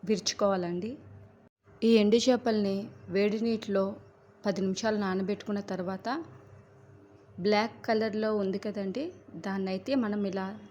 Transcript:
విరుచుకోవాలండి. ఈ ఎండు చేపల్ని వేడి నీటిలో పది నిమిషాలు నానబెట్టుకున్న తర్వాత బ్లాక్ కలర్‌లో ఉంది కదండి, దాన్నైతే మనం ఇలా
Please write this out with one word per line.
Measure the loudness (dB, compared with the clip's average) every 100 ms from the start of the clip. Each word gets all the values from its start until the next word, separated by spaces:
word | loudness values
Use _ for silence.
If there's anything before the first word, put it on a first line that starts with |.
విరుచుకోవాలండి. | 0 0 0 0 2 2 -2 -4 -6 -10 -16 -20 -20 -20 -20 _ _ 0
ఈ | 6 8
ఎండు | 8 6
చేపల్ని | 6 4 2 2 2 -2 -6 -12 -4
వేడి | 2 2 2
నీటిలో | 0 -2 0 0 0 -4 -16 -20 -20 -6
పది | -2 0
నిమిషాలు | 0 0 0 0
నానబెట్టుకున్న | 0 0 -2 -4 -4 -6 -4
తర్వాత | -6 -4 -6 -4 -6 -8 -16 -20 -20 -20 -20 -20 -20 -20 -20 -20 -4
బ్లాక్ | 2 2 0 -6
కలర్‌లో | -2 0 0 -2 -2 0
ఉంది | -2 -2
కదండి, | -4 -6 -6 -4 -6 -10 -16 -10
దాన్నైతే | -6 -4 -2 -4 0 0
మనం | 0 -2 -2
ఇలా | -2 -6 -10 -18